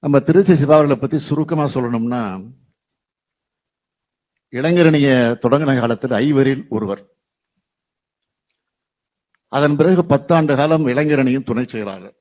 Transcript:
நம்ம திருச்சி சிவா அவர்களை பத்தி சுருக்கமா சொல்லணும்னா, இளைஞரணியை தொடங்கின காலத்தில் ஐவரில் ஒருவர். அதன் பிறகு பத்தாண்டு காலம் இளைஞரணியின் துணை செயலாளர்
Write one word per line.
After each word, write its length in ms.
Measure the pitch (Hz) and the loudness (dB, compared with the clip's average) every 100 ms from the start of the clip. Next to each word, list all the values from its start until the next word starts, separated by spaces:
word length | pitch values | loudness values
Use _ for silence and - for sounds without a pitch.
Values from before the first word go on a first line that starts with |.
நம்ம 140 | 151 143 139 | 2 0 4
திருச்சி 260 | 165 190 170 | 2 4 2
சிவா 160 | 139 156 | 6 4
அவர்களை 220 | 147 131 | 4 0
பத்தி 180 | 135 156 147 | -2 -6 -4
சுருக்கமா 380 | 151 156 156 143 135 | -4 -2 -4 -4 -4
சொல்லணும்னா, 460 | 123 120 117 123 107 92 104 131 _ _ _ _ _ _ _ _ _ _ _ _ _ _ _ _ _ _ _ | -4 -4 -4 -6 -8 -10 -16 -20 _ _ _ _ _ _ _ _ _ _ _ _ _ _ _ _ _ _ _
இளைஞரணியை 640 | 120 151 175 160 156 139 127 117 117 | -6 -2 2 4 4 2 2 2 0
தொடங்கின 300 | 120 139 151 131 | 0 0 0 0
காலத்தில் 360 | 117 113 127 110 | -2 -4 -4 -2
ஐவரில் 400 | 139 139 135 131 - 110 | 0 2 0 -2 -6 -6
ஒருவர். 260 | 104 98 _ _ _ _ _ _ _ _ _ _ _ _ _ _ _ _ _ _ _ _ _ _ _ _ _ 135 | -6 -8 _ _ _ _ _ _ _ _ _ _ _ _ _ _ _ _ _ _ _ _ _ _ _ _ _ -2
அதன் 200 | 147 147 | 0 2
பிறகு 240 | 156 185 170 | 2 2 2
பத்தாண்டு 440 | 143 - 165 151 135 | 0 2 0 2 0
காலம் 280 | 151 160 143 | 0 0 0
இளைஞரணியின் 540 | 123 151 147 131 131 127 | -2 0 0 0 -2 -4
துணை 160 | 117 123 | -6 -6
செயலாளர் 420 | 113 101 95 98 _ | -8 -10 -12 -18 _